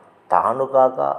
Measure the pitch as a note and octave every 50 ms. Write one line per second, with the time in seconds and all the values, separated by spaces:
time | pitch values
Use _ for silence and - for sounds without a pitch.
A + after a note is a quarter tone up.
0 | _ _ _ _ _ - - F2 - G#2 A#2 C3 C3+ C3 C#3 C3 C3 C3 C3 C3
1 | C#3 - -